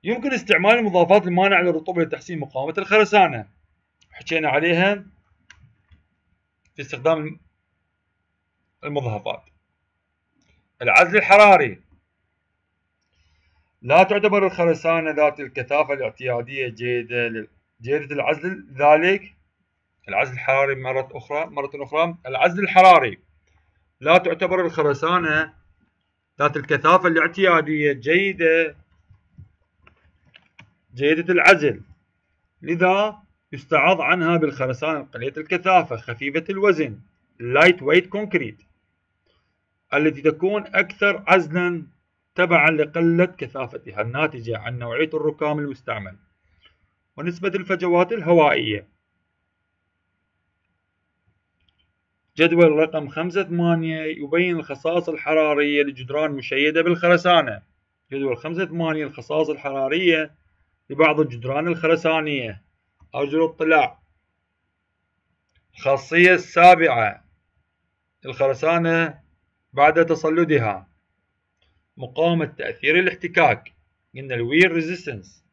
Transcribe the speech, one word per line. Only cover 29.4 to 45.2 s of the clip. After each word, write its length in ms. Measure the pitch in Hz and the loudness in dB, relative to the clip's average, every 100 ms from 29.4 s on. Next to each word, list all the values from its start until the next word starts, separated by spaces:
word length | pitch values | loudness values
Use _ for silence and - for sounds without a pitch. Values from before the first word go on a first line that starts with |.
| - _ _ _ _ _ _ _ _ _ _ _ _ _ _ 123 | -20 _ _ _ _ _ _ _ _ _ _ _ _ _ _ -4
جيدة 380 | 143 156 170 | 0 0 0
العزل، 480 | 175 151 180 147 101 - _ _ _ _ _ _ _ | 2 4 4 2 -4 -14 _ _ _ _ _ _ _
لذا 560 | - 170 185 196 214 208 _ _ _ | -8 0 2 2 -2 -6 _ _ _
يستعاض 500 | 135 - 151 151 185 | -18 -2 0 2 0
عنها 360 | - 180 165 170 | 0 -2 0 0
بالخرسانة 640 | 156 127 131 127 151 156 | 0 -2 -6 -4 -6 -6
قليلة 320 | - 120 127 143 | -10 -10 -10 -10
الكثافة، 580 | 156 180 185 185 147 113 | -6 -4 2 2 2 -10
خفيفة 480 | - 113 139 147 165 | -10 -10 -10 -10 -10
الوزن، 500 | 190 202 165 139 98 _ _ _ _ | 0 0 0 -4 -8 _ _ _ _
light 380 | 120 135 175 180 | -4 4 4 2
weight 260 | 135 170 180 202 | 2 0 0 -10
concrete، 480 | 208 165 117 104 _ _ _ _ _ _ _ _ _ _ _ _ _ | -6 -6 -6 -14 _ _ _ _ _ _ _ _ _ _ _ _ _
التي 280 | 143 151 139 | 0 0 0
تكون 420 | 151 151 185 208 202 | -2 -2 -4 -4 -4
أكثر 560 | 185 196 - 202 185 - | -4 -4 -2 -2 -2 2
عزلا 600 | 185 151 175 175 175 - _ _ _ _ - | 2 2 -4 -4 -4 -10 _ _ _ _ -4
تبعا 340 | 175 170 151 | 2 2 2
لقلة 560 | 156 151 165 170 170 175 | 0 -2 0 2 2 0
كثافتها 760 | - 123 135 123 - - 101 | -2 -14 -10 -12 -12 -12 -8
الناتجة 560 | 113 135 156 135 113 110 | -6 -4 -6 -6 -10 -10
عن 220 | 113 123 | -8 -10
نوعية 300 | 120 120 156 | -8 -4 -4
الركام 460 | 156 | -2